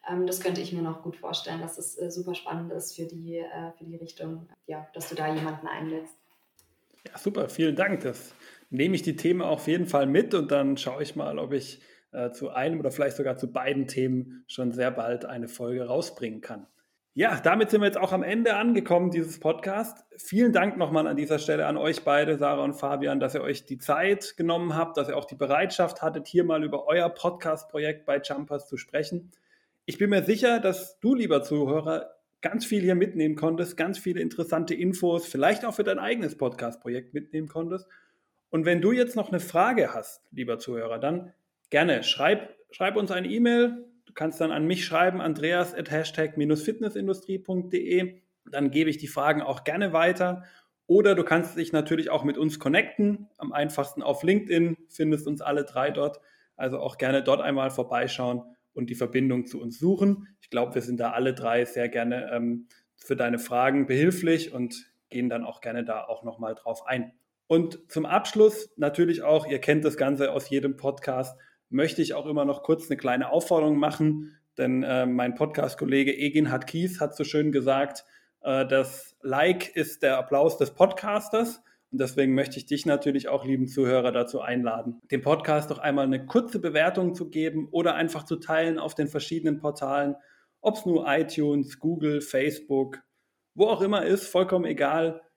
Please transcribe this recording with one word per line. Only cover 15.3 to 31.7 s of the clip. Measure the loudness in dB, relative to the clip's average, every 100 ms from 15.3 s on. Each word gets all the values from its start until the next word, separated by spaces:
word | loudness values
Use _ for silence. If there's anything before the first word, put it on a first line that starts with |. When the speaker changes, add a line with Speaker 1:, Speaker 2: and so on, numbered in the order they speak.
| -10 -10
Speaker 2:
Folge | -8 -6 -6 -2
rausbringen | -2 -4 -8 -8 -8
kann. | -12 -14 -16 _ _ _ _
Ja, | 0 0 2
damit | 2 4 4
sind | 4
wir | 4
jetzt | 2
auch | 0
am | 0
Ende | 0 0 2 2
angekommen | 2 2 4 4 4
dieses | 0 -4 -2
Podcast. | -2 -2 -2 -4 -6 -10 _ -18
Vielen | -2 4 6
Dank | 6 2 0
nochmal | 2 2 2
an | -2
dieser | 0 -2
Stelle | 0 0 0
an | 0
euch | 0 0
beide, | 2 2 4 2
Sarah | 2 0
und | -2
Fabian, | -4 -4 -2 -2 0
dass | 0 -2
ihr |
euch | -4 -6 -8
die | -10
Zeit | -2 0 2 0 -4 -4
genommen | 0 0 0
habt, | -2 -2 -2
dass | -2
ihr | -4
auch | -6
die | -6
Bereitschaft | 0 2 2 0 -2 0
hattet, | -4 -4 0
hier | 2
mal | 4 0
über | 0 -2 2
euer | 2 2
Podcast-Projekt | 0 -4 -2 -4 -4 -6 -4 -4 -4
bei | -2 -2
Jumpers | -2 -8 -6 -8 -8
zu | -12
sprechen. | -4 -4 -4 -6 -10 _ _ _ _ _
Ich | -14 0
bin | 4
mir | 4
sicher, | 4 4 4 4
dass | 2 -2 -8 -2
du, | 2
lieber | 2 4 2
Zuhörer, | 2 0 2